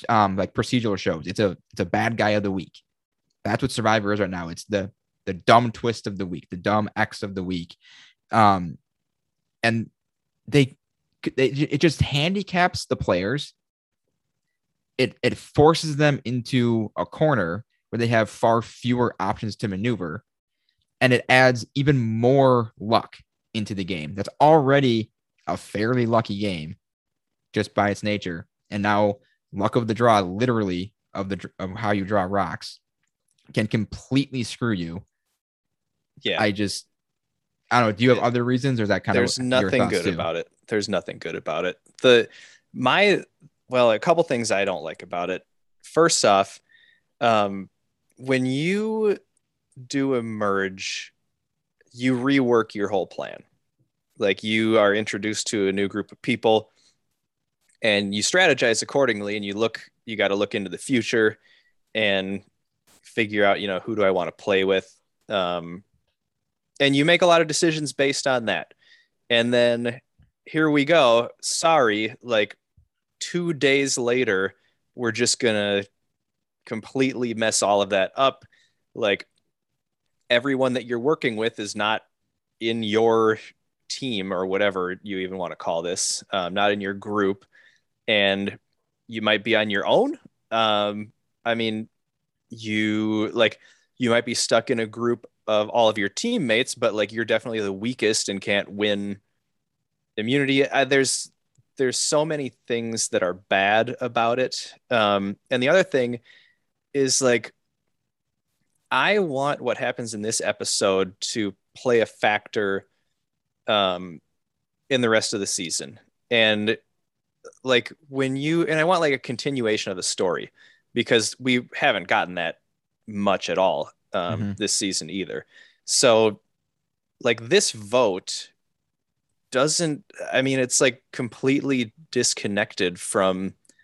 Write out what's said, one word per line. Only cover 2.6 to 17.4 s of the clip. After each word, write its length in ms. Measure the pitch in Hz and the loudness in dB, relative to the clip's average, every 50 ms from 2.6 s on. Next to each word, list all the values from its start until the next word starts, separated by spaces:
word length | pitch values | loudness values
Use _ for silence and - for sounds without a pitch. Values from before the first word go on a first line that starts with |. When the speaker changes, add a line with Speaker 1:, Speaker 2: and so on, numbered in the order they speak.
| 82 - _ - _ _ _ _ _ _ _ _ _ _ _ _ _ | -6 -10 _ -20 _ _ _ _ _ _ _ _ _ _ _ _ _
Speaker 1:
That's 180 | 110 123 - 139 | -6 -4 -4 -4
what 100 | 131 - | -6 -6
Survivor 400 | - 110 110 110 113 101 101 104 | -2 0 2 2 2 2 0 -2
is 80 | 104 | -2
right 80 | 101 90 | -2 -4
now. 200 | 92 87 87 82 | -4 -8 -8 -10
It's 160 | 87 - - | -12 -14 -8
the, 240 | - 104 101 95 101 - _ _ _ _ _ _ | -4 -4 -4 -4 -6 -10 _ _ _ _ _ _
the 80 | - 95 | -10 -10
dumb 380 | 85 - - 117 117 120 117 110 | -4 4 6 6 6 6 2 -2
twist 340 | - - 120 110 - - | -4 -4 -4 -4 -4 -8
of 120 | - 101 92 | -8 -8 -6
the 80 | 98 | -6
week, 220 | 90 90 73 - _ | -8 -8 -10 -12 _
the 60 | - | -14
dumb 340 | 90 85 104 101 107 107 98 - | -6 -2 0 0 0 0 -2 -2
X 280 | 104 107 - - - - | -2 -2 -2 -2 -6 -10
of 120 | 101 98 | -8 -6
the 80 | 95 90 | -6 -6
week. 340 | 90 92 87 85 - - - _ - - - - - _ _ _ _ | -4 -4 -6 -6 -10 -14 -20 _ -20 -20 -20 -20 -20 _ _ _ _
Um, 460 | - 113 107 101 98 92 90 82 - - _ _ _ _ _ _ _ _ _ _ _ _ _ _ _ _ - | 2 4 6 6 6 4 0 -6 -10 -14 _ _ _ _ _ _ _ _ _ _ _ _ _ _ _ _ 0
and 260 | 117 117 113 110 - _ _ _ _ _ _ _ _ _ _ _ | 0 0 0 -4 -6 _ _ _ _ _ _ _ _ _ _ _
they, 300 | - - 143 139 135 - _ _ _ _ _ _ _ _ _ - - - | 2 4 4 4 4 0 _ _ _ _ _ _ _ _ _ -8 -6 0
they, 100 | - 135 | 2 0
it 320 | 123 139 139 151 - - 143 | 2 2 0 -2 -2 0 0
just 220 | - 165 - - 139 | 0 0 2 0 -2
handicaps 840 | - 139 143 147 175 190 208 190 - - 180 175 180 - - - | -2 0 -2 -2 -2 -2 -4 -6 -4 0 0 0 0 0 -4 -6
the 100 | - 127 | -6 -6
players. 580 | - - - 101 87 92 101 127 147 - - - _ _ _ _ _ _ _ _ _ _ _ _ _ _ _ _ _ _ _ _ _ _ _ _ _ _ _ _ - | -4 0 0 0 0 0 -2 -4 -4 -6 -10 -16 _ _ _ _ _ _ _ _ _ _ _ _ _ _ _ _ _ _ _ _ _ _ _ _ _ _ _ _ -2
It, 180 | 127 117 - _ - | -2 -2 0 _ -2
it 160 | 123 104 - | -2 -2 -2
forces 580 | - - - - 147 156 165 - - 160 147 | -6 -2 2 6 6 6 6 4 0 -4 0
them 240 | 139 151 147 143 131 - | 2 2 2 2 0 -2
into 680 | 113 123 123 117 - - 127 120 120 117 113 107 104 - | -4 -4 -4 -4 -2 0 2 2 2 2 0 -2 -4 -4
a 100 | - 90 | -6 -6
corner 580 | - - - 156 156 143 113 | -6 -2 0 0 2 2 2